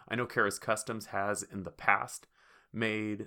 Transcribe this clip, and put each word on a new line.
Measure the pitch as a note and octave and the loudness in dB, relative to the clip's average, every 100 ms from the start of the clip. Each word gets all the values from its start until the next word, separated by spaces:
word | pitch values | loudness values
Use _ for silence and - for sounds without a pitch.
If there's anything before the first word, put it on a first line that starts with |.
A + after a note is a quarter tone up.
| - | -6
I | |
know | A2+ B2 | -2 0
Karas | - G#2 - | 4 2 2
Kustoms | - G#2+ - A2+ G#2+ | 0 0 0 -6 -4
has | G2+ G2+ G#2 | -2 0 -2
in | - G2+ | -4 -8
the | F2+ | -8
past | - - G2 - - - _ _ - _ | -2 4 4 2 -10 -18 _ _ -20 _
made | G#2+ A2+ G#2+ G#2+ G#2 | -2 0 0 -2 -4